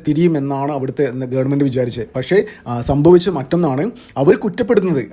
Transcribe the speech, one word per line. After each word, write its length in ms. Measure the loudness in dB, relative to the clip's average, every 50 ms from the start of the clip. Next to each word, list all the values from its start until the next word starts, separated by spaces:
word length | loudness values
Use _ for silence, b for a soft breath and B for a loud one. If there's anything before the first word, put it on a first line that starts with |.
| 0
തിരിയുമെന്നാണ് 640 | -2 0 2 2 2 2 0 -2 -4 -4 -4 -4 -4
അവിടുത്തെ 400 | -4 -4 -6 -6 -2 -2 -2 -2
ഗവൺമെന്റ് 520 | -2 -6 -6 -4 -2 -2 0 0 2 2 2
വിചാരിച്ചത്. 440 | 0 0 -2 -2 -4 -4 -8 -10 -8 -6
പക്ഷേ, 300 | -6 -2 0 2 2 0 0 B B B
ആ, 140 | -8 -6 -4
സംഭവിച്ചത് 520 | -2 -2 0 4 6 6 6 6 6 2 -4
മറ്റൊന്നാണ്. 580 | -4 -4 -2 -2 0 0 0 0 -2 -2 -4 -6 B B B B
അവർ 180 | 0 4 4 4
കുറ്റപ്പെടുന്നത്, 680 | 2 2 -4 -4 -4 0 2 2 2 2 0 -2 -2 -4 -4